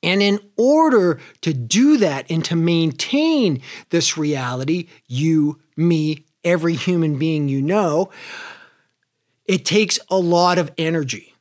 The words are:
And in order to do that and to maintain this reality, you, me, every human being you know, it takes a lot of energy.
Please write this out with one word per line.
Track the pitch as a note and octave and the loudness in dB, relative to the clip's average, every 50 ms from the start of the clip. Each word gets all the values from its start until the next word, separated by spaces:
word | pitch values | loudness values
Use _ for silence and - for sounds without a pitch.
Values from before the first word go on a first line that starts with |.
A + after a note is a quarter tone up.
And | - E3+ F#3 G3+ | 0 0 0 2
in | G3+ G3+ G3+ G#3 - - _ | 2 2 0 -2 -4 -10 _
order | - A3+ C4 D4 D#4 D#4+ D#4+ B3+ A3 F#3 F3 D#3 - - - - _ | 0 2 4 4 4 4 4 4 2 2 2 0 -2 -8 -20 -20 _
to | - E3 D#3 | -4 -4 -4
do | C3 A#2 A2+ - G#3 B3+ C#4+ D4+ B3+ | -4 -4 -2 0 2 4 4 4 4
that | G3+ E3 C#3 C3+ B2+ - | 2 0 0 -4 -6 -4
and | E3+ D#3+ D#3 | -4 -4 -2
to | - E3 | -2 -2
maintain | E3 E3 E3+ E3+ E3 E3 D#3+ - - - - - C#4+ D#4 D#4+ D#4+ D4 A#3+ F#3 C#3+ B2 - - - - - _ | 0 0 2 2 2 0 0 -2 -4 -6 -2 0 0 0 2 2 2 2 0 0 -2 -6 -14 -20 -20 -10 _
this | - E3+ - - - D#3+ | -2 0 0 0 -2 -2
reality, | D3+ D3 D3 C3+ B2+ B2 B2+ B2+ C3 D3 E3 F3 E3+ - - _ _ | -2 -2 -2 -4 -4 -6 -6 -6 -4 -4 -4 -4 -6 -10 -18 _ _
you, | _ B2 B2+ D3+ D#3+ D#3+ D#3 D3 D3 C#3+ _ _ _ _ | _ -4 -2 0 2 2 2 2 0 -2 _ _ _ _
me, | - E3 E3+ E3+ D#3 D3+ D#3 D#3 D3 _ _ _ _ - | 0 0 2 2 2 0 -2 -4 -6 _ _ _ _ 0
every | E3+ F3 F3 D#3+ E3+ E3 | 0 0 2 0 -2 -2
human | C3+ - F#3 F3+ E3+ E3 D#3 D3 C3 | -2 -2 -2 0 0 0 0 0 -2
being | D#3 D#3+ D#3+ D3+ D3 C#3 | -2 -2 0 0 -2 -2
you | C3+ C#3 | -2 -2
know, | C3+ D3+ F#3+ G#3+ G3+ E3 D3 D#3+ F#3+ - - - - - - - - - - - - _ _ _ _ _ _ _ _ _ _ _ _ _ _ _ _ | -2 0 0 0 0 0 0 0 -2 -2 -6 -20 -18 -18 -16 -16 -16 -18 -20 -20 -20 _ _ _ _ _ _ _ _ _ _ _ _ _ _ _ _
it | - F#3+ F#3 - | -2 -2 -2 0
takes | - E3+ G#3+ G#3+ F3 - - - _ | 0 2 2 2 2 -2 -6 -4 _
a | F#3+ | -2
lot | F#3+ F3+ E3+ E3+ F3 F3 F3+ F3 | 0 2 2 2 4 4 4 2
of | F3+ E3+ C#3 - - | 2 0 -2 -4 -4
energy. | D#3+ D#3+ E3+ D#3+ D3 B2+ B2 G2+ - _ _ _ | -4 -2 -2 -2 -4 -4 -8 -12 -12 _ _ _